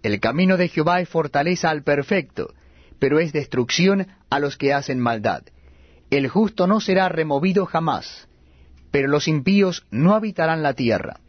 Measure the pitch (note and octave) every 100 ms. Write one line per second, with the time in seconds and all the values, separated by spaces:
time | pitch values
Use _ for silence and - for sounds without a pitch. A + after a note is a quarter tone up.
0 | A2 G#2 A2+ C#3 F#3 F#3 F3 - D#3 F3+
1 | F3 E3 D3+ C#3+ D#3 F3+ E3+ D3+ C#3+ C#3+
2 | C3+ G3 C3+ - - - - - - -
3 | C3+ D3+ E3 D3+ C3+ B2 A#2+ - F#3 G3
4 | F#3 - _ C#3 C#3+ - C#3 C#3 C#3 B2+
5 | A#2+ A2+ G#2+ D#2+ - - - - - _
6 | _ C#3+ C3+ G3 G#3+ - F3+ G#3+ - F#3
7 | F#3 E3 D#3 C#3 F#3 F#3+ F3+ E3 D#3+ A2
8 | - - - _ _ _ - - - C#3+
9 | C#3 D3 D#3+ D3+ C3+ G3 F#3+ E3+ _ A2
10 | E3 G#3+ A3 F#3 D#3+ D#3+ D3+ B2 A#2 G2
11 | D#2+ -